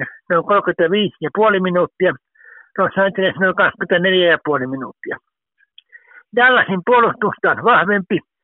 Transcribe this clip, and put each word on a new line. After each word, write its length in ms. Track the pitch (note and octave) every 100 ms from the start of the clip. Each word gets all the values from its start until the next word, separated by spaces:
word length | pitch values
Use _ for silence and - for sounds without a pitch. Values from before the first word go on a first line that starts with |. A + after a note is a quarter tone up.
| C#3+ - _
noin 160 | F3 D#3
kolmekymmentäviisi 720 | G3+ G3 E3+ E3+ G3+ G3+ -
ja 80 | D3+ E3
puoli 240 | G#3+ G3
minuuttia, 540 | F#3 F3+ E3+ _ F#3 C#3+ _ _ - - _ -
Los 200 | F#3 -
Angeles 380 | G3 F#3+ F#3+ D3
noin 200 | F#3 F#3
kaksikymmentäneljä 720 | F#3 - - F3 F3+ F#3 F3
ja 60 | D#3+ -
puoli 220 | C#3+ B2+
minuuttia. 500 | C3+ B2 - - - _ _ _ _ _ _ _ - _ - _ A3+
Dallasin 460 | B3 B3 - F#3 E3+
puolustus 500 | B3 A3+ - G#3 -
taas 160 | F3+ C#3
vahvempi 560 | F3+ A#3 E3+ G3+ F3+ G3 - _